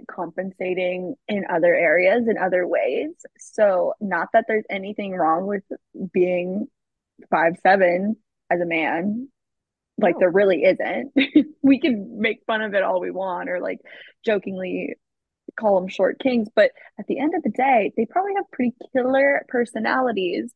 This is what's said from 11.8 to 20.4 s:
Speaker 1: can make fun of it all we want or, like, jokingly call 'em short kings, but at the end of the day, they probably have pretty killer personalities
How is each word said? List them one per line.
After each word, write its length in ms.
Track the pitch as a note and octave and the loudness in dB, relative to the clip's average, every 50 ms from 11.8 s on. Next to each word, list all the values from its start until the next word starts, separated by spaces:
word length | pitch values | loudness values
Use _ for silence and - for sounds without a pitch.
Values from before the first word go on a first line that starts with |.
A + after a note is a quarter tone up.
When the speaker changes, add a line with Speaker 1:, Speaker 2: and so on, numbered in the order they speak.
Speaker 1:
can 400 | - D#4+ A#3+ G#3 G3 E3 - - | 4 0 0 -2 -4 -10 -8 -4
make 220 | G#3+ A3+ G#3+ - _ | -2 -2 -2 -4 _
fun 160 | - A3+ G#3+ A3 | -4 -2 -2 -2
of 120 | G#3+ G3 | -2 0
it 100 | G3+ F#3+ | 0 0
all 160 | - F#3+ F#3 | 0 0 -2
we 100 | F3+ F#3 | -2 -4
want 380 | F3+ F3+ F#3+ F#3+ F3+ F3+ F#3 F#3 | -6 -6 -6 -4 -6 -6 -6 -6
or, 120 | F3+ F3+ | -6 -4
like, 200 | F#3+ F#3+ F#3 - - - - - - - _ _ _ | -4 -6 -6 -8 -12 -20 -20 -20 -20 -20 _ _ _
jokingly 680 | A3+ G#3+ G3 - G3 F#3+ F#3 F#3 F#3 F3+ F#3 - - - - _ _ _ _ _ _ _ _ _ - - - | -2 -2 0 -2 -6 -8 -8 -6 -6 -6 -6 -6 -8 -10 -12 _ _ _ _ _ _ _ _ _ -16 -14 -2
call 200 | A3+ G#3+ G3 F#3+ F#3 | 0 2 2 2 2
'em 60 | F#3+ | -2
short 320 | - - - - - - | -2 0 0 0 0 0
kings, 260 | - C4+ B3 A#3+ G#3+ G#3 - | -2 0 0 0 -2 0 2
but 160 | - G#3 F3+ - - - - _ - | 2 2 2 2 -4 -18 -20 _ -18
at 60 | G#3 - | -8 -6
the 100 | F#3+ - | -4 -2
end 160 | C#4 D4+ F#4 | -2 -2 -2
of 80 | F4+ - | -2 -4
the 80 | A3 | -4
day, 420 | G#3 - B3+ C4+ C#4 A#3 G3 - - | -2 0 2 2 4 2 2 0 -2
they 100 | - A#3 | -2 -4
probably 280 | - - F4 F#4+ G4+ G4 | -2 -2 -2 -2 -2 -2
have 120 | G4+ F#4+ - - | -4 -6 -6 -6
pretty 200 | - B3 B3 - - - - _ | -4 -4 -4 -4 -6 -16 -4 _
killer 520 | C4 B3 B3+ C4 C4+ C#4 C#4 C#4+ - - - | -2 0 2 2 4 4 4 2 0 -2 -2
personalities 1040 | - B3 A#3+ A3+ - A3+ A3 - - C4 C4 B3 A3 G3 F#3 F3 F3+ - | -2 -2 -2 -2 -4 -6 -2 0 0 0 0 0 0 -2 -2 -2 -2 -4